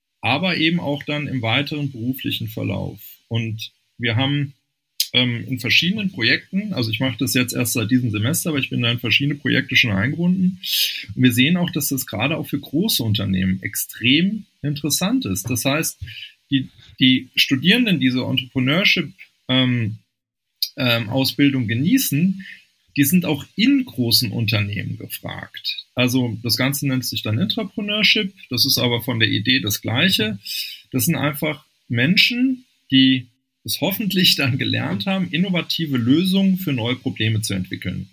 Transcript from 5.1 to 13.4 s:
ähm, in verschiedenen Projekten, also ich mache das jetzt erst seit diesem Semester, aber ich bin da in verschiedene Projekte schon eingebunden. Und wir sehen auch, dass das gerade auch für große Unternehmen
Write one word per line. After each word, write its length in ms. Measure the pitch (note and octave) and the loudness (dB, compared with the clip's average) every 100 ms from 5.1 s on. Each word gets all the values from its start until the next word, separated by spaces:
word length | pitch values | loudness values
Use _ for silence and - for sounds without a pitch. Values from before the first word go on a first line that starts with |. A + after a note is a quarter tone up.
ähm, 320 | B2 B2 A#2 - | 0 0 -2 -4
in 120 | B2+ | -4
verschiedenen 520 | A2+ - E3+ G#3+ G3 | 0 2 2 0 -2
Projekten, 640 | - A#2 D#3 - F#3+ G#3+ | 0 0 0 -2 -4 -2
also 180 | C#3 A2 | -2 -2
ich 80 | A2 | -2
mache 180 | C3 - | -2 -2
das 160 | B2+ | 0
jetzt 200 | B2+ A#2+ | 0 0
erst 200 | B2+ A#2 | -2 -2
seit 160 | B2 A2 | -2 2
diesem 220 | B2+ A#2+ | 2 2
Semester, 380 | G2+ A#2 E3+ F3 | 0 0 0 -2
aber 100 | C#3+ | -2
ich 100 | - | -2
bin 120 | B2+ | -2
da 100 | A#2+ | 0
in 80 | A#2 | 0
verschiedene 400 | A2+ - C#3+ C#3+ | 0 0 0 0
Projekte 360 | B2 A#2+ - | 0 0 2
schon 160 | B2+ A#2+ | 2 2
eingebunden. 680 | F#2+ B2 D#3+ F3 F#3 F#3 - - - - - - | 2 0 0 2 2 2 0 -4 -2 -2 -4 -6
Und 80 | B2+ | 2
wir 80 | B2+ | 4
sehen 260 | A#2 C#3 F3+ | 4 4 4
auch, 140 | E3+ | 0
dass 180 | D#3 - | -2 -2
das 160 | C3 | -4
gerade 320 | - G#2 C3+ D3+ | -4 -2 -2 -2
auch 100 | C#3+ | -4
für 120 | C#3+ | -6
große 420 | - D3 G#3+ - | -2 -2 0 0
Unternehmen 600 | A2+ G#2+ G2+ F#2+ | 0 0 0 0